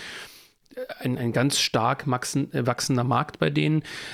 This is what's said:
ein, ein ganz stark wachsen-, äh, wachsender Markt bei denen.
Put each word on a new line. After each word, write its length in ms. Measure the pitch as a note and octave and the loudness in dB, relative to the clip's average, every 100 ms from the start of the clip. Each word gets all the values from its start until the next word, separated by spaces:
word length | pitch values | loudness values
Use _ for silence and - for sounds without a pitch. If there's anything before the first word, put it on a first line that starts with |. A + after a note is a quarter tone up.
| - - - - - _ _ - B3+ - | -12 -12 -14 -20 -20 _ _ -14 -12 -6
ein, 160 | C#3 B2+ | -2 0
ein 160 | A#2 | 0
ganz 260 | A#2 C3+ - | 2 2 2
stark 460 | - A#2+ A2+ C3+ C#3 | 2 2 2 2 0
wachsen-, 460 | B2 - C#3 C#3+ | -2 0 -2 0
äh, 140 | C#3+ B2 | 0 0
wachsender 360 | A#2+ - B2 | 0 2 2
Markt 340 | A#2+ B2 D3 - | 4 2 0 0
bei 100 | D#3 | 0
denen. 340 | D3 D3+ D#3 - - - | 2 2 2 0 -10 -12